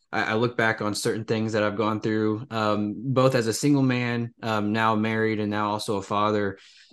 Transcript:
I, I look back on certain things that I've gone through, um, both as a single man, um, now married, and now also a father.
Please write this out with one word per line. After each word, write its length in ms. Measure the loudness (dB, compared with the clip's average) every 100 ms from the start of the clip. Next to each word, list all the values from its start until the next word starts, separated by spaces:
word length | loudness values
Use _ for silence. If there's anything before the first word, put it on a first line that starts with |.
| _
I, 100 | -4
I 120 | -2
look 220 | 0 0 0
back 240 | 0 0
on 140 | -4
certain 300 | -2 -2 -2
things 300 | -2 -2 0
that 100 | 0
I've 120 | 0 0
gone 240 | -2 -2
through, 460 | -2 0 0 -2 -4
um, 440 | -2 0 0 -2 -4
both 380 | -2 4 4
as 140 | 4 0
a 40 |
single 300 | 0 2 4
man, 500 | 4 2 0 -2 -4 -6
um, 280 | -2 0 0
now 220 | 2 2
married, 460 | 2 0 0 0 0
and 100 | -2
now 200 | -2 -2
also 260 | -2 -4 -4
a 60 |
father. 540 | -2 0 2 2 0 -4 -14 -20 -20